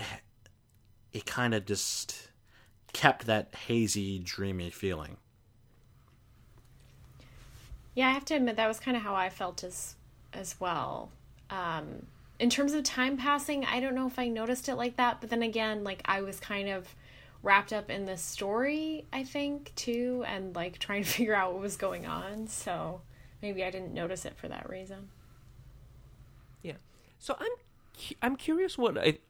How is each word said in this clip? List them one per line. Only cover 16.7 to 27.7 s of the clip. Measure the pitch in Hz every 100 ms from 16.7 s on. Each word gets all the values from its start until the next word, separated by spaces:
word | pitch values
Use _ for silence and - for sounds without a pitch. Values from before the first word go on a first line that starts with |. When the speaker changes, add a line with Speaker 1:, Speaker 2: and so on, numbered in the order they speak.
| 190 180 - - - - -
Speaker 2:
wrapped | 196 196 202
up | 214 208
in | 202 190
the | 185
story, | - - 196 220 277 302 311 311 302
I | 269
think, | 269 285 285 285 285 -
too, | - 233 247 247 -
and, | 196 190 175
like, | 175 -
trying | - 202
to | 202
<laughs> |
figure | - 226 208
out | 185
what | 185
was | 202 -
going | 196 175 160
on, | 160 190 214 220
so | - 202 170 160 180 - - - -
maybe | 208 190
I | 185
didn't | 185 180
notice | - 170 180 -
it | -
for | -
that | 50 -
reason. | 185 190 196 196 - - - - - - - - - - - - - - -
Speaker 3:
Yeah. | 170 - - - - -
So | - -
I'm | 453 494 -